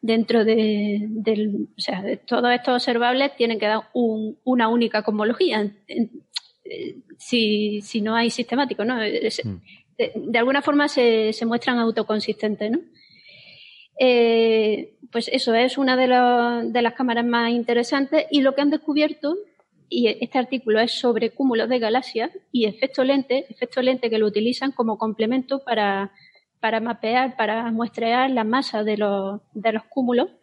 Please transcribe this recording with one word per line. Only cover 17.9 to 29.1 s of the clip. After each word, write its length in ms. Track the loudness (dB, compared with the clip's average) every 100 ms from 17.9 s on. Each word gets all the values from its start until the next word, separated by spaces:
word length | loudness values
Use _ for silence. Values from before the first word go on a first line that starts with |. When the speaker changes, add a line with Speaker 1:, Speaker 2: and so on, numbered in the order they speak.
| -2 0 0 2
Speaker 1:
y 80 | 2
lo 140 | 2
que 80 | 2
han 80 | 0
descubierto, 680 | 0 -2 0 0 -2 -4 -4 -8 _ _ _ _
y 200 | 0 0
este 300 | 0 -2 -2
artículo 420 | -2 -4 0 2
es 100 | 2
sobre 400 | 0 0 0 -2
cúmulos 380 | 0 0 2 0
de 100 | 0
galaxias 540 | 0 -2 -2 -6 -6 -8 _
y 160 | 0 0
efecto 380 | -2 -4 0
lente, 420 | 2 2 2 -2 -2
efecto 320 | -8 -6 0
lente 300 | 0 0 0
que 80 | 2
lo 80 | 2
utilizan 460 | 2 0 0 -4
como 260 | -2 -2 -2
complemento 640 | -4 -2 0 0 -2 -6
para, 480 | -2 0 0 0 -4 _ _ _ _ _
para 220 | -2 -2
mapear, 560 | -4 -4 -2 0 0 -2
para 340 | -2 -2 -2
muestrear 580 | -4 -4 -4 0 2 2
la 120 | 0
masa 400 | 0 0 -2 -4
de 140 | -2 0
los, 440 | 0